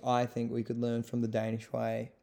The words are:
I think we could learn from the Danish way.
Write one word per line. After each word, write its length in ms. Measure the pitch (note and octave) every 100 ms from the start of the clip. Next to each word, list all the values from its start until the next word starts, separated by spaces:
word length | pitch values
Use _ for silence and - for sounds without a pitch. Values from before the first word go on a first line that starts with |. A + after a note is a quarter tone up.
| B2+
I 200 | B2 B2
think 240 | A#2+ A#2
we 120 | A#2
could 160 | G#2+ A#2
learn 220 | A#2+ A#2
from 180 | A#2 B2
the 60 | A2+
Danish 440 | A2+ A2 A2+ -
way. 380 | A#2+ A2+ A2+ A#2 -